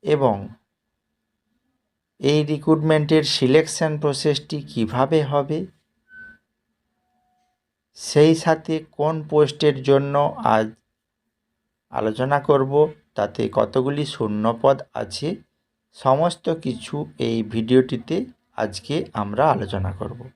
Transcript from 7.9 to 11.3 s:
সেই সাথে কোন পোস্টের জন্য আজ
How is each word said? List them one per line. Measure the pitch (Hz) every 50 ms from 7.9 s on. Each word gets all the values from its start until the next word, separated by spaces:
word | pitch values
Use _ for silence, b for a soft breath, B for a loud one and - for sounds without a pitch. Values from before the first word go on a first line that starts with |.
| _
সেই | - - - - 147 147 156 160
সাথে | 160 - 170 160 160 160 - 160 160 156 _
কোন | _ _ 147 151 160 160 151
পোস্টের | 156 156 151 151 139 143 - 160 151 139 131 127
জন্য | 131 139 139 139 139 143 143 147 147 - - 220
আজ | - 110 110 110 110 110 _ _ _ _ _ _ _ _ _ _ _